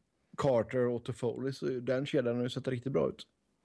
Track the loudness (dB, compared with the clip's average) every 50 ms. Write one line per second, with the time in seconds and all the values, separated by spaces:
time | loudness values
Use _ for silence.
0 | _ _ _ _ _ _ -6 0 2 4 4 4 2 2 2 0 2 2 0 -2
1 | -4 -6 -6 -2 -2 -2 -2 -2 -2 -4 -4 -2 -2 -2 -2 -2 0 0 0 0
2 | 0 0 0 2 2 2 2 0 0 -2 -4 -4 -4 -4 -4 -2 -4 -2 0 2
3 | 2 2 0 -4 -12 -20 _ _ _ _ _ _ _